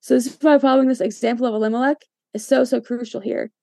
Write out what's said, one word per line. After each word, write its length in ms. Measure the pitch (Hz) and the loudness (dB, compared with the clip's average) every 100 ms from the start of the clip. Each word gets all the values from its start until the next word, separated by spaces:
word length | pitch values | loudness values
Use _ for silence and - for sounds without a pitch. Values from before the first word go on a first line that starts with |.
So 140 | - | 2
this 120 | 254 247 | 0 0
is 100 | - | -2
why 180 | 311 285 | 4 4
following 300 | 277 262 262 | 4 4 2
this 120 | 254 | 0
example 460 | - - 226 233 247 | -4 -2 -4 -2 -4
of 80 | |
Elimelech 480 | 214 220 226 262 302 _ _ _ | -2 -2 0 -2 -2 _ _ _
is 120 | 220 - | -14 0
so, 180 | 262 | 0
so 160 | 254 240 | 2 -2
crucial 400 | 226 240 233 - | -4 -10 -8 -10
here. 320 | 202 - - _ | -6 -6 -8 _